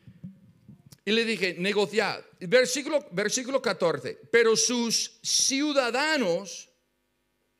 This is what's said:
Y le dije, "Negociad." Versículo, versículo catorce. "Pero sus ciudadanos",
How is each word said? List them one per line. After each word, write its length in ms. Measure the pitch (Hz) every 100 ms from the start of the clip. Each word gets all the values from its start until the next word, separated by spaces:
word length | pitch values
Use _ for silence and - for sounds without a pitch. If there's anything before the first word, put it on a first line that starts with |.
| - - - - - _ - - - -
Y 100 | -
le 120 | 226
dije, 300 | 226 208 185
"Negociad." 680 | 170 190 208 202 208 196 117 - -
Versículo, 680 | 180 240 247 285 262 302 -
versículo 520 | 175 208 247 240 269
catorce. 580 | 226 196 175 147 127 - -
"Pero 240 | 233 226
sus 640 | 220 - 247 233 - - -
ciudadanos", 1500 | - - - 269 302 277 247 233 311 311 196 170 196 - - _ _ _ _ _ _ _ _ _